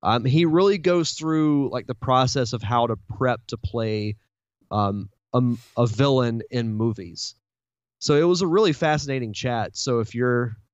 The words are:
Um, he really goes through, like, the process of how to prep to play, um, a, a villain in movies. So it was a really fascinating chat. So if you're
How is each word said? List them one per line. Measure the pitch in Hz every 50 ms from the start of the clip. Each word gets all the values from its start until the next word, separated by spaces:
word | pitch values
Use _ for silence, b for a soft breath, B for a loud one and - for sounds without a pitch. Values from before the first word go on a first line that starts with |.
| -
Um, | 90 110 120 113
he | 127 127 160 170
really | 165 156 170 190 202 202 196
goes | 147 180 175 175 165 - -
through, | - 156 160 160 156 156 151 147 143 139 120
like, | - 123 104
the | - 127
process | - - - 131 127 131 123 - 139 127 110 123
of | 120 -
how | 101 123 120 117
to | 117 113
prep | 104 - _ 107 - 135 127 120 110 _ -
to | - 113
play, | - - - 117 113 110 107 107 107 107 104 - _ _ _ _ _ _ _ _ _ _
um, | - 107 104 98 98 101 98 98 _ _ _ _ -
a, | 123 127 123 120 117 - _ _
a | - 120
villain | 120 104 98 139 143 135 131 123 117 113 113 110 -
in | - 123 117 113 110
movies. | 107 113 117 110 110 95 85 80 - - - - _ _ _ _ _ _ _ _ _ _ _ _ _
So | - - 151
it | 143 160
was | 175 180 170
a | 196
really | 175 160 196 220 196 151
fascinating | - - 160 151 151 135 143 135 131 123 110 104
chat. | - - 127 120 117 107 - -
So | - - - 123 117
if | 110 110 -
you're | 120 123 123 123 120 120 120 110 - - _